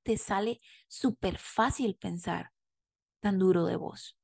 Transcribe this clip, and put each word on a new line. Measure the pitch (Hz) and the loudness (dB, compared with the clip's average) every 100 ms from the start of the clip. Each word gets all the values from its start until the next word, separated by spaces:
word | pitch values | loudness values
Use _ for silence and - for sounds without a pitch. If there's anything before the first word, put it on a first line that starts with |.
te | - 214 | -2 0
sale | - 196 214 240 - - _ | 0 0 -2 -6 -12 -20 _
súper | - 262 - 190 165 | -2 0 0 -2 -4
fácil | - - 226 - 233 - | -4 0 2 2 -2 -2
pensar | 185 175 175 170 - _ _ _ _ _ _ _ | -6 -6 -4 -4 -6 _ _ _ _ _ _ _
tan | 208 190 | 0 4
duro | 185 180 | 6 6
de | 170 | 2
vos. | - - 202 - - | -2 -6 -10 -12 -14